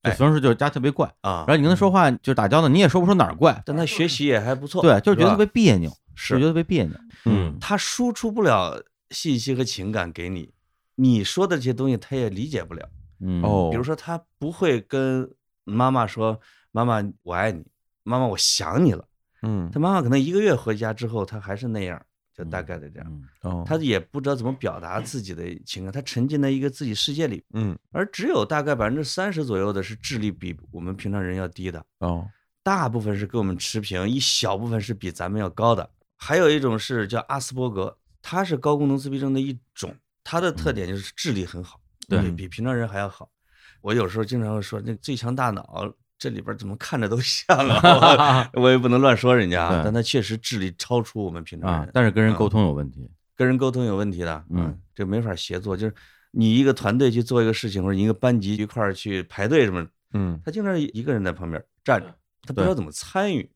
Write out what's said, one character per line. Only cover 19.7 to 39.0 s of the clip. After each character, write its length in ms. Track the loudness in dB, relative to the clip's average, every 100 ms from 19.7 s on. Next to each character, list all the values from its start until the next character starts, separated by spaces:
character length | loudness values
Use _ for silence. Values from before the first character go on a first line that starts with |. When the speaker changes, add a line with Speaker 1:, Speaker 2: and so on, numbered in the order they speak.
Speaker 2:
他 80 | -2
妈 140 | 0
妈 80 | 0
可 80 | 2
能 100 | 2
一 120 | 2
个 80 | 2
月 140 | 2
回 200 | 0 -2
家 160 | -4 -4
之 140 | -6
后， 180 | -6 -4
他 140 | -6 -8
还 160 | -10
是 120 | -8 -6
那 180 | -6
样， 160 | -6 -10 _ _ _
就 80 | -16
大 160 | -10 -8
概 160 | -8 -12
的 100 | -14
这 100 | -18
样。 80 | -16
Speaker 1:
嗯。 140 | -16 -18 _ -6
Speaker 3:
哦。 120 | -6 -4
Speaker 2:
他 80 | -2
也 220 | 0 -2
不 200 | -2 -6
知 100 | -4
道 60 |
怎 100 | -2
么 60 | -4
表 260 | -4 -6 -8
达 200 | -8 -8
自 220 | -8 -10
己 120 | -10
的 80 | -12 -12 -12
情 180 | -14 -12
感， 80 | -10
他 80 | -10
沉 260 | -6 -4 -2
浸 140 | 0
在 80 | 0
一 100 | 0
个 100 | -4
自 140 | -6
己 80 | -8
世 180 | -4 -4
界 140 | -2 -4
里。 160 | -6 _
Speaker 3:
嗯。 240 | -4 -4 -6 _
Speaker 2:
而 140 | -6 -6
只 200 | -4 -2
有 180 | 0
大 160 | 0 -2
概 100 | 0
百 140 | 0 0
分 80 |
之 80 | -2
三 280 | -4 -4 -4
十 120 | -4
左 120 | -2 -2
右 140 | -2
的 120 | -4
是 120 | -6
智 220 | -10 -8 -4
力 140 | -4
比 240 | -6 -12 -12 -16
我 80 | -12
们 160 | -10
平 160 | -8 -6
常 100 | -4
人 140 | -4
要 120 | -4 -8
低 220 | -8 -10
的。 140 | -10 -16 _
Speaker 3:
哦。 280 | -4 -4 -8 _ _ _
Speaker 2:
大 260 | -2 0 0
部 100 | -2
分 180 | -4 -4
是 100 | -4
跟 100 | -2
我 60 |
们 140 | -2 -4
持 220 | -6 -6
平， 300 | -6 -4 -2
一 100 | -2
小 380 | -2 0 -2 -4
部 100 | -4
分 120 | -4
是 120 | -4
比 180 | -8 -8
咱 200 | -8 -6
们 80 | -4
要 100 | -6
高 260 | 0 2
的。 140 | 2 -2 _ _ _
还 200 | -2 4
有 120 | 4
一 100 | 4
种 180 | 0 -2
是 300 | -4 -4 -2
叫 160 | -6 -6
阿 120 | -8
斯 140 | -6
伯 160 | -6 -4
格， 280 | -4 -8 -10 _ _
他 220 | -8 -6
是 140 | -2 -2
高 180 | 0
功 120 | 2 0
能 100 |
自 120 | 0